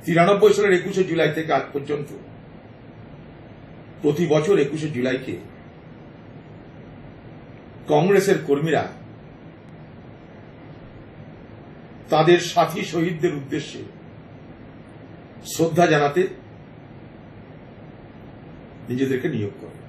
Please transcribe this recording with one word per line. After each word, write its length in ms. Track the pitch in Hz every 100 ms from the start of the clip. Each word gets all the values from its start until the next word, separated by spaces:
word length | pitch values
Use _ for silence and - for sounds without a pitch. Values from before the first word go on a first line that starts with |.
তিরানব্বই 520 | - 165 175 202 208
সালের 200 | 202 202
একুশে 300 | 180 - 185
জুলাই 280 | 160 165 151
থেকে 180 | 156 156
আজ 120 | 139 -
পর্যন্ত 360 | 143 139 147 147 - - - - - - - - - - - - - - - - - - -
প্রতি 220 | 147 147 170
বছর 280 | 156 156 196
একুশে 280 | - 151 151
জুলাইকে 460 | 120 127 135 - - - - - - - - - - - - - - - - - - - - - - - - - - -
কংগ্রেসের 500 | 151 180 196 190 156 -
কর্মীরা 380 | 143 160 135 92 - - - - - - - - - - - - - - - - - - - - - - - - - - - - - - - -
তাদের 300 | 156 156 175
সাথী 420 | - - 160 180
শহীদদের 520 | 196 175 170 160 170 147
উদ্দেশ্যে 460 | 135 151 - 117 101 - - - - - - - - - - - - - - - -
শ্রদ্ধা 400 | - 160 156 170
জানাতে 360 | 151 147 180 190 - - - - - - - - - - - - - - - - - - - - - - - - - -
নিজেদেরকে 400 | 127 135 123 -
নিয়োগ 240 | 110 101 -
করে। 140 | - -